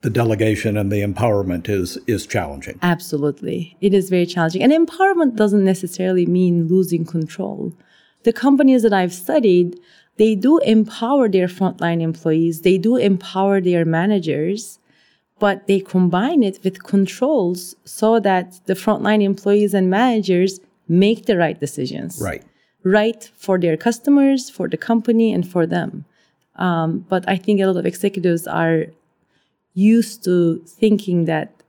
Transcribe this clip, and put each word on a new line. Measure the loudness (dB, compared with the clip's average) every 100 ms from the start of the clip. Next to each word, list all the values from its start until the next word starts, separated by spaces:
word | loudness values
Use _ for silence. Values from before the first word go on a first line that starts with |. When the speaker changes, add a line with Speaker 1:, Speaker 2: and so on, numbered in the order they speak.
Speaker 1:
The | -2
delegation | 0 0 2 0 0 -2 -2
and | -2
the | -2
empowerment | -4 -2 0 0 -2 -4 -2
is, | -4 -4 -8 -4
is | -4 -2
challenging. | -6 -6 -10 -14 -4
Speaker 2:
Absolutely. | -2 -2 -4 -4 -4 -4 -8 -8 -8 _
It | 2
is | 2 2
very | 0
challenging. | 0 0 -2 2
And | 2
empowerment | 2 0 0 0 2 0 2
doesn't | 2 2
necessarily | 2 0 -4 -6 -2 0 0
mean | 2 2 0 2
losing | 0 0 -2
control. | -4 -6 -6 -8 -10 -8 -12 -12 _ _ _ _
The | -2
companies | 0 2 4 6 4
that | 4
I've | 2 0
studied, | -4 -2 2 4 4 2 -4 _ _ _ 0
they | 2 2
do | 2 2
empower | 4 2 2 -4 -2 2 2
their | 2 0
frontline | -2 -4 -2 -4 -2
employees. | -4 -4 -2 0 0 0
They | 0 2
do | 2 0
empower | 0 -2 -4 -2 0 2
their | 2 0
managers, | 0 0 0 0 -2 -4 -4 -6 -10 -20 _ _ _ _ _ _
but | -2 -2 0
they | -2
combine | 0 0 2 2 0 2
it | 0 -2
with | -6 -8
controls | -2 -2 0 -2 0 0 0 -4 -10 -20
so | -20 -2 2 2
that | 2 0 -2 -14 -6
the |
frontline | -4 -2 -2 0 2
employees | 2 0 0 2 2
and | 2 2
managers | 2 2 0 0 0 0 -2 _ _ -2
make | 2 4 2 0
the | 0
right | 0 -2
decisions. | -8 -8 -8 -8 -12 -8
Speaker 1:
Right. | -8 -8 _ _ _ _
Speaker 2:
Right | 0 2 2 -4 -14 _
for | -2 0
their | 0 0
customers, | -2 -2 2 4 4 2 -4
for | -10 -8
the | -8
company, | -2 -2 0 2 2
and | 0 -4
for | -2 -2
them. | -2 -6 -10 -18 _ _ _ _ -6
Um, | -2 -2 -2 -6 -4
but | -4 -2
I | -4
think | 0 0
a | 2
lot | 0
of |
executives | -4 -4 -4 -2 -2 -2 -4
are | -2 0 0 -2 _ _ _ _ _ _ _ _
used | 0 4 4 0 -6
to | -2 0 0 -2 -10
thinking | _ 2 2 0 -2 0
that | -2 -6 _